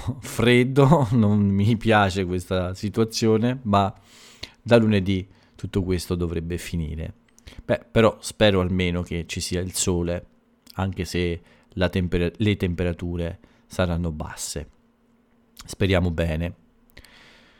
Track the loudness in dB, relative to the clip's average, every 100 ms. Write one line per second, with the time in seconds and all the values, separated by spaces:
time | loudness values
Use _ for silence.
0 | -8 -8 -10 0 4 4 4 4 6 6
1 | 4 2 4 4 2 2 2 2 2 4
2 | 4 0 -2 -4 -2 -4 -4 -6 -6 -2
3 | -2 0 2 2 2 -2 0 2 2 -2
4 | _ -20 -20 -20 -20 _ 4 4 6 2
5 | 2 -2 -4 _ _ -16 -6 -4 -2 -2
6 | -2 -2 -2 -4 -6 -8 -6 -6 -6 -6
7 | -10 -12 _ _ -20 -18 -4 -4 0 4
8 | 4 2 -8 2 2 4 2 0 0 -2
9 | -4 -6 -6 -8 -4 -4 -4 -4 -2 0
10 | -2 -4 -8 _ _ _ _ -6 -6 -4
11 | -6 -2 -2 -4 -10 _ _ -4 -2 0
12 | 0 0 -2 0 0 0 -2 -2 -4 -4
13 | -6 -6 -8 -10 _ _ _ -4 -2 -2
14 | -4 -6 -10 -12 -12 -10 -12 _ _ _
15 | _ _ _ _ _ -20 -18 -4 0 2
16 | 2 -2 -2 -2 -6 -8 _ _ _ -20
17 | -20 -20 -20 -20 _